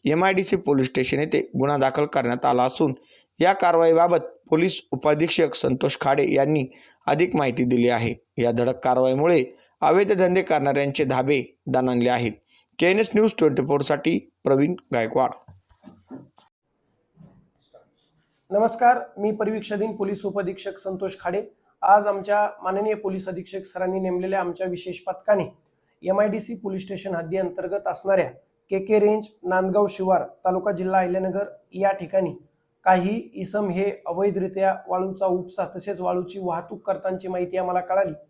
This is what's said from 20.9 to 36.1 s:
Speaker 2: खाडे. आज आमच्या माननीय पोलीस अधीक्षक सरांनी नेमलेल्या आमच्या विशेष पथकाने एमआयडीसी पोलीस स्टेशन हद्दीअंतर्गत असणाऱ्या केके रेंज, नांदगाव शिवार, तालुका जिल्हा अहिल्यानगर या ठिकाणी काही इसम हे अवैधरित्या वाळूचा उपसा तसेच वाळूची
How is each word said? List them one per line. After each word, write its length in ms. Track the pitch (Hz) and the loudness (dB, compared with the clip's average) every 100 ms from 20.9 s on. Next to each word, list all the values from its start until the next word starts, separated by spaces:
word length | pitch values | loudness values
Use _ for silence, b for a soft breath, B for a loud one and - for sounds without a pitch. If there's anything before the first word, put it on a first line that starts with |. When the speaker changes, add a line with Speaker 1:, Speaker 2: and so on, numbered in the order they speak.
| 190 190 190 | -6 -8 -6
Speaker 2:
खाडे. 220 | 175 190 220 _ _ _ | -6 -6 -6 _ _ _
आज 260 | 180 208 208 | 6 6 6
आमच्या 400 | 196 196 208 208 - | -4 0 0 0 -2
माननीय 300 | 185 190 214 | -4 -2 -2
पोलीस 340 | 208 202 190 190 | -4 -4 -6 -8
अधीक्षक 380 | 180 185 190 190 | -10 -10 -12 -12
सरांनी 340 | 180 185 190 | -4 -2 -2
नेमलेल्या 400 | 185 180 185 190 | -2 -2 -2 -2
आमच्या 280 | 175 175 185 | -4 -4 -6
विशेष 320 | 180 185 - - | -6 -10 -10 -10
पथकाने 440 | 185 - 202 160 - _ _ _ _ | -6 0 0 0 -10 _ _ _ _
एमआयडीसी 520 | 175 196 214 214 220 226 | -2 0 0 -2 -8 -10
पोलीस 280 | 202 190 | -8 -8
स्टेशन 320 | 190 185 196 170 | -8 -10 -6 -6
हद्दीअंतर्गत 720 | 165 190 180 180 180 202 185 | -4 -4 -4 -6 -6 -4 -6
असणाऱ्या 420 | 165 196 190 135 - _ _ _ | -6 0 0 0 -6 _ _ _
केके 280 | 190 190 214 | -6 2 4
रेंज, 280 | 208 214 214 _ | 4 2 -4 _
नांदगाव 440 | 180 185 190 196 202 | -2 0 2 2 0
शिवार, 360 | 196 190 175 - - 185 | 0 2 2 0 -4 -2
तालुका 260 | 185 196 | 0 -2
जिल्हा 280 | 175 185 190 | -2 0 0
अहिल्यानगर 460 | 180 185 190 185 202 - _ | 2 -2 -2 -4 -6 -10 _
या 180 | 180 196 | -2 -2
ठिकाणी 440 | 196 170 190 185 - _ _ _ _ 190 | -2 -2 -2 -2 -6 _ _ _ _ 2
काही 300 | 185 185 226 - | 2 2 -4 -6
इसम 360 | 196 185 208 208 | -10 -6 -4 -2
हे 220 | 180 202 196 156 | -2 -4 -4 -8
अवैधरित्या 680 | 170 202 190 185 190 190 190 - | -2 0 0 -4 0 0 0 -4
वाळूचा 380 | 185 190 190 190 | -4 -4 -2 -2
उपसा 400 | 180 180 - 180 185 | -2 -4 -8 -8 -8
तसेच 240 | 196 180 | -10 -4
वाळूची 380 | 180 | -2